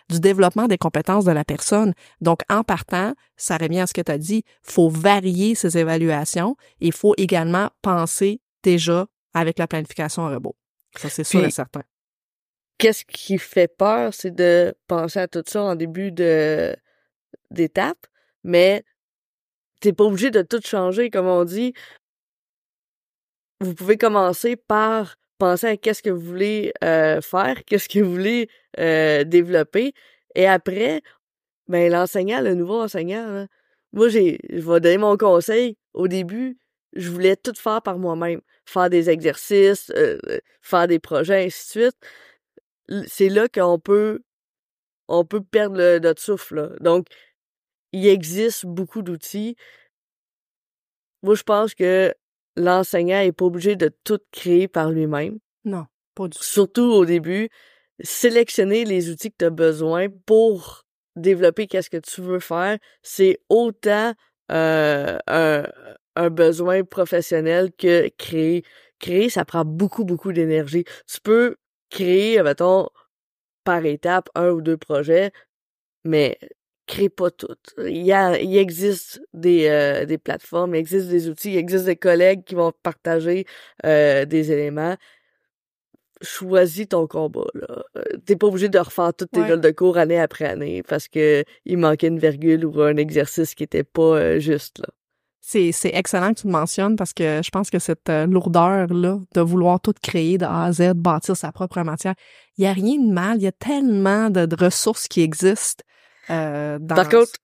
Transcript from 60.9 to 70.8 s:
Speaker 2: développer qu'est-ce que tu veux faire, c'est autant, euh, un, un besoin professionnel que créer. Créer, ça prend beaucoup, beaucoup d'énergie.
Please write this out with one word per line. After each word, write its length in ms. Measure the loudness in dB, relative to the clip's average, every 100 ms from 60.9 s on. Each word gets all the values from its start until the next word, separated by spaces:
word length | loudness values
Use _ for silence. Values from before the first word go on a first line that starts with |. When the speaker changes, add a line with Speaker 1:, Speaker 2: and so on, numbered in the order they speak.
| _ _ -4
Speaker 2:
développer 500 | 0 4 2 2 -2
qu'est-ce 240 | -4 -6
que 80 | -10
tu 240 | -12 -12
veux 180 | -6 -6
faire, 380 | -4 -4 -4 -4 _ _
c'est 380 | -8 2 2 2 2
autant, 640 | 2 2 -2 0 0 -2 -6 _ _ -6
euh, 640 | -2 0 2 0 0 -4 -6 -2
un, 380 | 0 2 0 -4 -14 -20 -20 _ -2
un 140 | 0
besoin 540 | 4 4 2 0 0
professionnel 880 | -2 -4 -2 -2 -2 -2 0 0 -2 0
que 320 | 2 2 2 -4
créer. 440 | -8 -2 0 -2 -4 _ _ _
Créer, 300 | -4 0 0
ça 140 | 0
prend 220 | -4 -2 -2
beaucoup, 400 | -2 -2 -2 -4
beaucoup 260 | -4 -4
d'énergie. 520 | -2 0 0 -2 -4